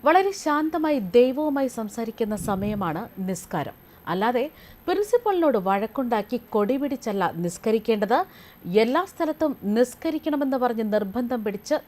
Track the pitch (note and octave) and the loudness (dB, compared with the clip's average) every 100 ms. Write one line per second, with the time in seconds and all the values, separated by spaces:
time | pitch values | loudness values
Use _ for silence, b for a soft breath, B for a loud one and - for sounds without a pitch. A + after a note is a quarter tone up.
0 | C4+ F4 G4 F#4+ D#4 D4 D#4 E4 D#4 D4 | 6 4 4 -2 -2 0 0 0 0 0
1 | F#3 A#3+ B3+ C4 D4+ C#4 C4+ A#3+ G#3+ - | 4 6 6 2 -2 0 -2 -4 -8 -6
2 | A3+ - A3 G#3 G#3+ F#3+ G#3 G#3 F3+ D#3+ | -8 -4 -4 -2 -2 -2 -2 -2 -2 -4
3 | A#3+ - F#3+ F#3 - E3 - - B B | -8 -6 -6 -6 -4 -6 -6 -10 B B
4 | - F3 A3 B3 C#4+ B B B - F#4 | -6 0 0 0 -2 B B B -2 -2
5 | G#4 A#4+ A4 F#4+ D#4 A#3 F#3+ G3 G#3+ - | 2 2 2 2 2 2 2 0 -2 -4
6 | B3 A3+ G#3 A#3+ A#3 G#3+ G#3 C4 C#4+ C4+ | -2 -2 -2 -6 -2 0 2 0 -2 -4
7 | - G3+ F3+ E3 E3+ - A3+ A3 A3 G#3+ | -4 0 0 0 -4 -2 0 0 2 0
8 | G3+ C4 F#4+ B B B - G3 A3+ D4 | 2 0 0 B B B 0 2 4 2
9 | F#4+ - D#4+ D4+ D#4 B3 G3 A3 B3 - | -2 -4 -4 0 -2 -2 -2 2 2 0
10 | D#4+ D#4 D#4+ D4 C#4+ C4 B3 A3+ A3 G#3 | -4 -2 -2 -2 0 0 0 0 0 0
11 | G3+ A3+ A#3+ B3 G#3+ G3+ - - | 0 -4 -2 -2 -4 -6 -2 -4